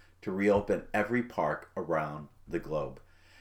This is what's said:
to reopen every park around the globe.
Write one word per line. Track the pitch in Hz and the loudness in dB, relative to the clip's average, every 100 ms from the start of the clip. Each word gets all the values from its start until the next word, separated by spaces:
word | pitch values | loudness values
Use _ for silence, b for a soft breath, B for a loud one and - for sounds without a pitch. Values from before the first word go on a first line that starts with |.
| b b | b b
to | - | -6
reopen | 95 101 101 101 92 - | 2 6 6 4 0 0
every | 107 104 120 | -2 2 0
park | 120 - 78 76 - - | 0 0 0 -2 -6 -8
around | 82 80 76 76 71 - - | -2 0 0 -6 -12 -18 -6
the | 85 | -6
globe. | - 76 69 - - b b b | -2 -4 -4 -8 -18 b b b